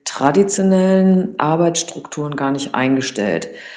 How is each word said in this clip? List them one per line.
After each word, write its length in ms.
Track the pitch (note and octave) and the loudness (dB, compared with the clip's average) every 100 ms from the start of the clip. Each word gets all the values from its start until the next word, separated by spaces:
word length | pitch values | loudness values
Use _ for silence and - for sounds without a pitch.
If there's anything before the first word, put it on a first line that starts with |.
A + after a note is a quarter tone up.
| - | -12
traditionellen 1300 | - C3+ F#3 G3+ G3 F#3+ F#3+ F#3 F#3+ F#3+ F#3 F#3 - | -2 2 4 2 2 2 4 4 4 4 4 2 -2
Arbeitsstrukturen 1000 | D3+ D#3+ E3+ E3+ - - - - D3 C#3 | 0 2 2 0 -6 -12 -12 -8 -6 -4
gar 140 | C#3 | -2
nicht 240 | C#3 C#3 - | -2 -4 -2
eingestellt. 760 | C3 C3+ B2+ - G#2 E2 - - - | 0 0 -2 -2 -2 -2 -4 -12 -18